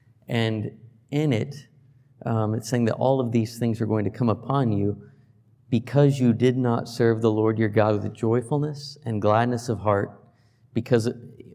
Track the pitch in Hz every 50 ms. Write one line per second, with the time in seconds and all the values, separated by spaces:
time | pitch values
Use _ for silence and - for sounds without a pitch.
0 | _ _ _ _ _ - 127 117 113 110 110 107 104 - - - - - - _
1 | _ - - 147 156 151 123 104 - - - - - _ _ _ _ _ _ _
2 | _ _ _ - - 123 117 110 107 107 110 120 - - 127 120 117 110 - -
3 | 120 131 135 135 127 117 113 117 113 113 - - 120 117 110 110 117 113 110 107
4 | 104 101 - - 123 117 104 - - - 135 139 127 113 104 101 101 101 101 -
5 | - - - _ _ _ _ _ _ _ _ _ _ - 123 113 - - - 143
6 | 147 143 139 139 135 120 110 104 123 127 123 131 123 120 117 120 - - - -
7 | 120 117 113 110 113 113 107 110 110 110 110 104 113 107 104 110 104 107 107 101
8 | 101 104 110 - - 113 113 123 120 - 151 147 147 151 147 139 - - - -
9 | - 120 113 104 95 104 107 113 120 120 123 113 117 - 113 92 95 107 101 101
10 | 104 - - - - _ _ _ _ _ _ _ _ _ - 117 117 - - 117
11 | 107 120 - - - - - - - -